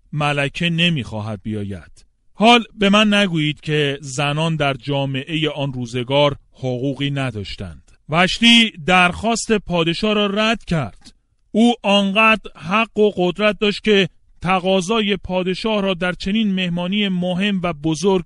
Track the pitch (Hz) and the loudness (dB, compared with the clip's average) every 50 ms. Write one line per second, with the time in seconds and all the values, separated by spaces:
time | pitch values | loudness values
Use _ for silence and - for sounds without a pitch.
0 | _ - - 147 147 147 143 143 143 139 - - 170 175 165 165 170 175 160 143 | _ -10 -6 -2 -2 0 0 0 -2 -4 -2 -2 -2 0 0 2 2 2 2 0
1 | 104 - 110 107 104 110 107 95 - 110 107 104 104 98 98 85 - - - - | -4 -6 -8 -8 -8 -8 -8 -8 -8 -6 -6 -6 -6 -8 -10 -12 -14 -18 -20 -20
2 | - _ _ _ _ _ _ - 208 233 240 240 208 - - 220 196 196 202 208 | -20 _ _ _ _ _ _ 2 6 6 6 6 2 -2 -4 0 2 4 4 4
3 | 220 208 208 202 202 185 170 160 151 151 147 - - 156 151 151 147 139 139 139 | 4 4 2 2 0 0 0 0 -2 -2 -4 -6 -6 -4 -2 0 0 -2 -4 -6
4 | 151 135 127 151 143 143 147 156 160 165 160 151 147 139 135 - - 139 143 139 | -8 -10 -6 -4 -2 -2 -2 -2 -2 -2 0 -2 -2 -2 -4 -4 -4 -4 -2 -2
5 | 139 139 135 131 135 - 165 160 151 147 139 147 139 143 123 123 123 113 120 127 | -2 -2 -4 -6 -6 -6 -4 -2 -2 -2 -2 -4 -6 -6 -4 -6 -8 -6 -6 -6
6 | 120 127 139 143 147 143 139 - _ _ _ - 135 127 123 120 127 143 131 131 | -4 0 2 4 4 4 2 -2 _ _ _ -8 -6 -6 -4 -2 -4 -4 -4 -2
7 | 143 143 143 139 135 127 107 104 95 - - - 101 87 76 69 - _ - _ | -4 -4 -2 -4 -4 -4 -6 -8 -10 -10 -10 -12 -12 -12 -14 -18 -20 _ -20 _
8 | _ - 151 170 185 180 - - 226 233 233 233 226 202 - 180 143 180 180 185 | _ -2 0 2 2 2 2 4 4 6 6 6 6 2 0 -4 -2 2 4 4
9 | 180 180 175 - 202 226 233 - - - 220 208 - - 175 170 165 170 170 - | 4 2 0 -2 -2 -2 -2 -2 -2 -2 -2 -2 -2 -2 -2 -2 0 0 -2 -2
10 | 214 214 208 208 208 202 196 214 214 220 233 - - - 175 156 127 90 - - | 0 0 0 0 0 0 0 0 0 0 -2 -2 -4 -4 -2 -2 -2 -4 -10 -16
11 | - - - _ _ _ _ _ _ _ - 208 233 240 330 - - 202 202 202 | -20 -20 -20 _ _ _ _ _ _ _ 2 4 4 4 4 2 2 2 2 2
12 | 196 196 190 220 220 220 220 202 - - - - 147 165 196 220 226 214 - 208 | 2 2 2 4 4 4 4 2 -2 -10 -18 -12 -6 -2 0 0 0 0 0 2
13 | 214 208 196 185 180 180 165 196 214 214 202 - 214 208 196 - - 214 208 196 | 2 2 2 0 0 0 0 0 0 0 0 0 0 -2 -2 0 0 2 4 4
14 | 185 - _ _ _ _ _ - - 175 190 185 165 190 190 190 165 180 233 226 | 2 0 _ _ _ _ _ -8 -2 0 0 0 2 2 0 0 0 0 -2 -2
15 | 214 202 202 180 - - 180 185 180 185 180 - - 226 214 208 190 196 190 165 | 0 -2 -2 -4 -4 -4 -4 -4 -2 -2 -4 -4 -2 -2 -2 0 0 -2 -2 -2
16 | 185 180 170 - - 190 202 226 220 202 190 185 185 175 170 175 175 180 202 208 | -4 -4 -4 -4 -4 -2 -2 0 0 0 0 -2 -2 -2 -4 -4 -4 -2 -2 -2
17 | 208 196 185 175 180 180 175 180 202 208 196 185 170 175 165 147 147 160 160 143 | 0 0 0 -2 -2 -2 -2 -2 -2 -2 -2 -2 -2 -4 -6 -2 -2 -2 -2 0
18 | 175 202 190 180 160 | 2 2 2 2 0